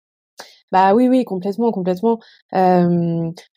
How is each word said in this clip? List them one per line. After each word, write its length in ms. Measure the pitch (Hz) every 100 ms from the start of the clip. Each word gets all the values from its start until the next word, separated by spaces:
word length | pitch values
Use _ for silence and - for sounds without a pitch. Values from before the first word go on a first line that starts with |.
| _ _ _ - - _ _
Bah 220 | 185 190
oui, 140 | 214 254
oui, 160 | 262
complètement, 460 | 233 190 190 196 233
complètement. 480 | 214 180 180 226 226 - _ _
Euh, 760 | 190 185 180 175 175 170 165 165 170 -